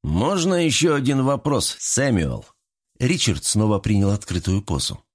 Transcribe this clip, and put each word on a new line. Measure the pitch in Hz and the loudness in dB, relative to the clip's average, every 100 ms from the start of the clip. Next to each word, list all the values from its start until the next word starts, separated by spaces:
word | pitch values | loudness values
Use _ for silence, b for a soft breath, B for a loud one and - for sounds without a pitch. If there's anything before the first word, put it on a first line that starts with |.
«Можно | 73 80 131 190 170 175 | -2 0 0 0 0 2
еще | 165 127 170 147 | 2 2 2 2
один | 131 135 | 0 0
вопрос, | 131 139 147 135 - - | 0 0 0 -2 -2 -6
Сэмюэл?» | - - 139 104 73 57 - _ _ _ _ _ | -4 0 2 2 0 -4 -12 _ _ _ _ _
Ричард | 127 180 - 78 | 0 0 0 0
снова | - 107 107 101 | 0 2 2 2
принял | - 101 98 | 2 2 2
открытую | 104 - 87 92 95 | 0 -2 -4 0 -2
позу. | 98 76 - - _ | -2 -4 -4 -8 _